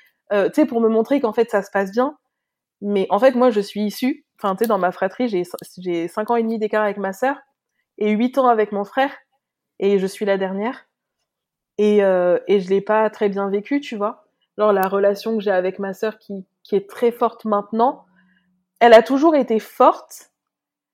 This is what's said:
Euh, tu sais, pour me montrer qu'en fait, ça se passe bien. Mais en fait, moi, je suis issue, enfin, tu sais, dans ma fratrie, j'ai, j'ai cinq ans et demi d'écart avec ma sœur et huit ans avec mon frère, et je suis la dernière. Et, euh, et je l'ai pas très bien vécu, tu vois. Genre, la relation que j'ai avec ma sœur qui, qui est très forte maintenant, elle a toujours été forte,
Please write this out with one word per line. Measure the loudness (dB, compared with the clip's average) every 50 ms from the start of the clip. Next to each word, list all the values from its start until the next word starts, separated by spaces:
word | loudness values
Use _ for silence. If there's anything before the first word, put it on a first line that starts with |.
| _ _ _ _ _ -4
Euh, | 0 0 0 0
tu | 2 0
sais, | 0
pour | 0 0 0
me | 0 2
montrer | 2 2 0 0 0 0
qu'en | 0 -2 0
fait, | -2 -2 0
ça | -2 -4 -4
se | -2
passe | -4 -4 -4 -2
bien. | -2 -2 -2 -2 -4 _ _ _ _ _ _ _ _ _ _ _ _ -10
Mais | -6 -4 -2 -2 0 0
en | 0 4
fait, | 4 4 4
moi, | 4 2 2
je | 2 0
suis | -4 -4 -6 -6 -6
issue, | -4 -4 -4 -4 -4 -4 -6 _ _ _ -8
enfin, | -6 -4 -2
tu | -2 -2
sais, | -2
dans | 0
ma | 0 0 -2 -2
fratrie, | -2 -6 -6 -4 -4 -4
j'ai, | -2 -2 -4 -4 -6 -10 -18 -18 -18 -18 -12
j'ai | -8 -6 -4 -4 -6
cinq | -6 -6 -8 -4 -2
ans | -2
et | -2 -2
demi | -2 -4 -4
d'écart | -4 -2 -2 -2 -2
avec | -2 -4
ma | -4 -6 -8
sœur | -6 -2 -4 -4 -4 -4 _ _ _ _ _ _ _ _ _ _ _ -4
et | -2 0
huit | 0 0 0 -2 0
ans | 0 2
avec | 2 2 2 0 -2 -2
mon | -6 -6
frère, | -4 -2 -2 -2 -2 -4 -12 _ _ _ _ _ _ _ _ _ _ _ -4
et | 0 0 2
je | 0 0
suis | -2 -6 -6 -2
la | -2 -2
dernière. | -2 -2 -4 -4 -6 -6 -6 -8 -10 _ _ _ _ _ _ _ _ _ _ _ _ _ _ _ _ _ _ -4 0
Et, | 2 4 4 4 4
euh, | 4 2 2 2 2 2 0 0
et | 0 0 0
je | 2 0
l'ai | -2 -2
pas | 0 0 0 2 2 0
très | -2 -2 -2 -2
bien | -2 -2 -4 -4
vécu, | -4 -4 -4 -4 -4 -4
tu | -4 -6 -8
vois. | -6 -6 -6 -6 _ _ _ _ _ _ _ -4
Genre, | 0 2 2 2
la | 2 0
relation | 0 0 2 2 0 0 0 -4 -4 -4
que | -4 -2
j'ai | 0
avec | 0 0 0 -2 -4 -6
ma | -10 -10 -6
sœur | -6 -6 -6 -6 _
qui, | _ -14 -14 -14 -14 _ _ _
qui | _ -4 -4
est | -4 -4 -4
très | -6 -2 -2 -2
forte | 0 0 -2 -2 -2 -6 -6
maintenant, | -4 -4 -4 -4 -4 -2 0 0 0 0 -6 _ _ _ _ _ _ _ _ _ _ _ _ _ _ _ 2
elle | 6 8 8
a | 8
toujours | 8 6 0 2 2 4 4
été | 2 0 0 -2 -4
forte, | -4 -6 0 2 4 4 4 0 -10 -20 -20 -20 -20 _ _ _ _ _ _ _ _ _ _ _ _ _